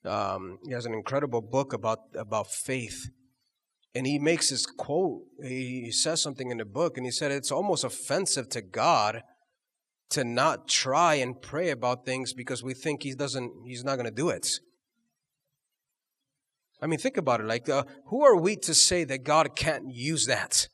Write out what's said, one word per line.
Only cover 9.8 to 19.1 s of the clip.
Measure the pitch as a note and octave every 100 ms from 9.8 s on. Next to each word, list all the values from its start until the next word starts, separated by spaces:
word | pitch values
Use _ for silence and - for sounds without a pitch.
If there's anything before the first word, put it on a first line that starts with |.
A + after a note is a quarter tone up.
| _ _ _
to | -
not | B2 A#2+ C#3 F#3+ -
try | - C3 C#3 F3 D3+
and | B2+ B2
pray | - D3 F3+
about | B2+ B2 B2+ -
things | C3 B2
because | B2+ B2 B2
we | B2
think | B2+ D#3+ C#3+
he | C#3
doesn't, | C3 C#3 B2+ A#2+ - A#2+
he's | B2
not | C3 C3+
gonna | A#2
do | A2 E3
it." | F2+ - - _ _ _ _ _ _ _ _ _ _ _ _ _ _ _ _ _ _ _ _ _ _
I | D3
mean, | D#3
think | C4 A#3+
about | D3 A#2
it. | A2
Like, | A#2 A#2
uh, | C#3 C#3 - -
who | A#3+
are | D4 G3
we | E3+ G#3+
to | -
say | D#3 - F3+
that | D3+